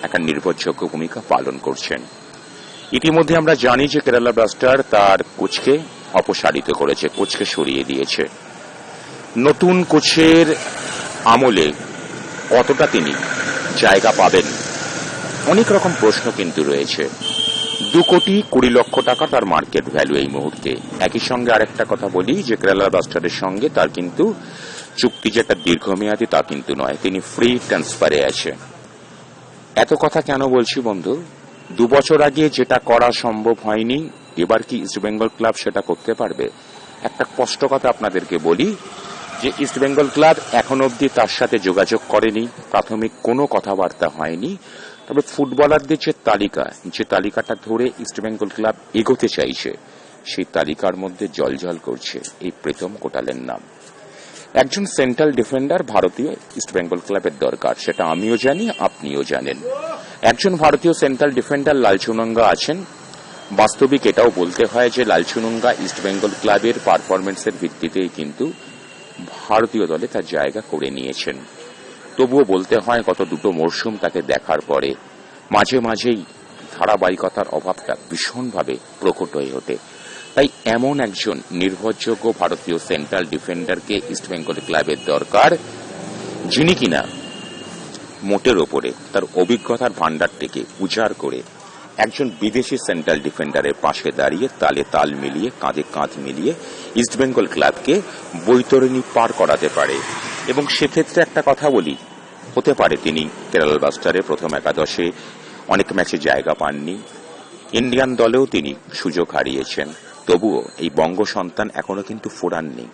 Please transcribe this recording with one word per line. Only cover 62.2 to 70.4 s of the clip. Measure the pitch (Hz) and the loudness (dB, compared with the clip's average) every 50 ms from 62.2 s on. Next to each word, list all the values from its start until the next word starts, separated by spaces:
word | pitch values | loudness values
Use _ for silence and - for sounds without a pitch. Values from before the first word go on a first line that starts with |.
| 113 113 113 113 113 101 | -2 0 2 4 4 4
আছেন। | 85 - - - 151 185 190 - - - - - - - - - - - - - | 4 2 0 -4 -4 -6 -6 -14 -18 -20 -20 -20 -20 -20 -20 -20 -20 -20 -14 -4
বাস্তবিক | 101 98 107 107 - - 143 131 143 135 - | 2 4 4 4 4 2 4 4 4 4 4
এটাও | 113 95 - 113 120 104 | 4 4 6 6 6 6
বলতে | 90 90 87 90 - 117 | 2 -2 -2 2 0 0
হয় | 101 101 117 123 120 | 2 4 2 2 2
যে | 117 123 123 | 4 2 2
লালচুনঙ্গা | 110 92 82 87 - - 117 113 113 113 113 110 120 113 - 95 | 4 4 2 2 0 -2 -4 -2 -2 -4 0 0 0 0 0 -4
ইস্ট | 92 - - | -8 -8 -4
বেঙ্গল | - 98 98 98 101 104 98 - | -4 -2 -2 0 -2 -2 -2 -2
ক্লাবের | - 107 101 101 101 113 120 113 - | 0 2 2 4 4 2 0 2 2
পারফরম্যান্সের | - 87 80 - - 92 95 92 98 95 - - 110 101 82 | 2 2 2 2 0 0 0 0 -2 -6 -4 -4 -6 -4 -4
ভিত্তিতেই | 90 82 - - - 82 - 95 92 85 | -6 -6 -6 -6 -8 -4 -2 -2 -4 -4
কিন্তু | - - 78 73 73 - 123 156 180 - - - - - - - - - - - - - 92 87 - | -4 -8 -10 -10 -6 -6 -6 -6 -6 -10 -18 -20 -20 -20 -20 -20 -20 -20 -20 -20 -18 -18 -16 -16 -16
ভারতীয় | - - - 104 110 113 110 - 110 98 80 | -16 -4 0 2 2 2 2 0 -2 0 0
দলে | 80 78 87 - | -2 -4 -4 -4
তার | - 107 87 - | -6 -6 -6 -2
জায়গা | 90 76 | -2 0